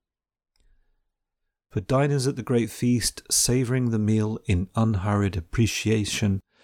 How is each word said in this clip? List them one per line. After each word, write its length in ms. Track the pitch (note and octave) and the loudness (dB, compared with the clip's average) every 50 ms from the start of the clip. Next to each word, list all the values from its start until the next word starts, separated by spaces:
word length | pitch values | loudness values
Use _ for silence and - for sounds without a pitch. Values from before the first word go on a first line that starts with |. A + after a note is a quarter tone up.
| _ _ _ _ _ _ _ _ _ _ _ _ _ _ _ _ _ _ _ _ _ _ _ _ _ _ _ _ _ _ _ _ _ _ | _ _ _ _ _ _ _ _ _ _ _ _ _ _ _ _ _ _ _ _ _ _ _ _ _ _ _ _ _ _ _ _ _ _
For 100 | - G#2+ | -8 -6
diners 460 | F#2+ - B2+ C3 D3 D3 C#3+ C#3 B2 | -4 0 0 0 2 2 0 0 0
at 100 | C3 C#3 | -2 -4
the 60 | B2+ | -4
Great 300 | G#2+ - B2+ A#2+ A2+ A2 | -4 -2 0 0 0 -2
Feast, 500 | - - - B2 B2 A#2 F#2+ - - - - - | -4 -2 0 0 2 2 0 -2 -4 -8 -8 -4
savouring 600 | - - - - B2 B2+ C3 A2+ B2+ C3 B2+ A#2+ | -2 0 0 2 2 0 0 0 0 0 0 0
the 80 | A2 A2 | 0 0
meal 400 | G#2+ G#2 A2 A2 G#2+ G#2+ A2 - - - | 2 2 2 2 2 0 -4 -4 -2 0
in 200 | G2+ F2 F#2 - - | 0 0 0 -2 0
unhurried 600 | - A2+ A2 A2 F#2+ F2 G#2+ G#2 G2+ G2+ G2 F2+ F#2 | 0 2 2 2 0 0 0 0 2 2 0 0 -4
appreciation 1040 | E2 - - - A#2 G2+ - - - G#2+ A2 A2 G#2 G2+ - - A2 G#2 G2 F#2+ - _ _ _ | -6 -4 0 0 2 2 0 -2 -2 0 0 0 0 -2 -2 0 0 0 0 0 -4 _ _ _